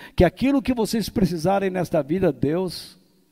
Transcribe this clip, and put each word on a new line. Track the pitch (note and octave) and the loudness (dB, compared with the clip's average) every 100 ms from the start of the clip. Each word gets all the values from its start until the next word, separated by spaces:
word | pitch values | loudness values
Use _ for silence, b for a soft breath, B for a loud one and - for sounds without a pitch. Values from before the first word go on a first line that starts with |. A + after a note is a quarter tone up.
| B - | B 2
que | |
aquilo | F3 - B3+ C#4 | 2 4 0 0
que | G#3+ | 0
vocês | B3 G#3 A#3 F#3+ | -2 0 -2 -2
precisarem | - F3+ E3+ E3 G3 F#3+ | 0 0 0 0 0 0
nesta | F#3 E3+ E3 | -2 -2 -2
vida, | C#3 F3+ F#3 | 0 0 0
Deus | C3 C3+ E3 F#3 - - - _ _ _ | 0 -2 -2 -4 -8 -16 -20 _ _ _